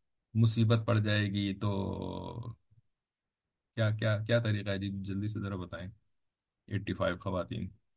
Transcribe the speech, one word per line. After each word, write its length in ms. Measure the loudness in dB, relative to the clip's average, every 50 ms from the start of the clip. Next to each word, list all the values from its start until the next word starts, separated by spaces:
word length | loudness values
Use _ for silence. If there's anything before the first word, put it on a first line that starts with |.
| _ _ _ _ _ _ 4
मुसीबत 500 | 6 6 6 6 6 4 6 6 4 4
पड़ 120 | 4 2 4
जाएगी 520 | 4 4 2 2 2 2 0 0 0 0 -2
तो 1000 | -2 -2 0 0 0 -2 -2 -4 -4 -4 -6 -6 -8 -8 -8 -10 -10 -10 -10 -12 -14 _ _ _ _ _ _ _ _ _ _ _ _ _ _ _ _ _ _ _ _ _ _ -4
क्या, 140 | 0 0 0
क्या, 260 | 0 2 2 0 0 0 0
क्या 160 | 2 2 2
तरीका 300 | 2 2 -2 -2 -2 -2
है 80 | -2 -2
जी, 120 | -2 -4 -4 -4 -6
जल्दी 260 | -4 -4 -4 -4 -4
से 120 | -4 -4
ज़रा 160 | -4 -4 -4
बताएं। 340 | -4 -6 -8 -8 -10 -10 -10 -12 _ _ _ _ _ _ _ _ _ _ _ _ _ _ -6
एटी 240 | -6 -4 -2 -2 -2
फ़ाइव 220 | 0 0 0 0 -2
ख़वातीन, 520 | -4 -4 -2 -2 -4 -4 -4 -6 -6 -8 -10 _ _ _ _